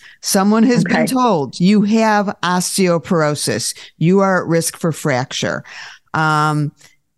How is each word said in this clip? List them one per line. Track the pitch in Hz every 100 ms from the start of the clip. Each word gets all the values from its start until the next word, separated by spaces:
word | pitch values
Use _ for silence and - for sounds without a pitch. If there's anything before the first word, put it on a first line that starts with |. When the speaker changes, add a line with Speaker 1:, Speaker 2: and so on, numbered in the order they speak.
| - -
Speaker 1:
Someone | - 202 196 220
has | 226 240
been | 185 165
Speaker 2:
Okay. | -
Speaker 1:
told, | 254 247 175 131 -
"You | 180 214
have | 208 226 220 208 202 -
osteoporosis. | 175 180 - - 180 170 - 170 151 147 - 107 - - - -
You | 160 196
are | 190 180
at | -
risk | 165 165 -
for | 170
fracture." | 147 156 127 131 - 92 - - - - - _
Um, | - 156 151 151 151 147 - - _ _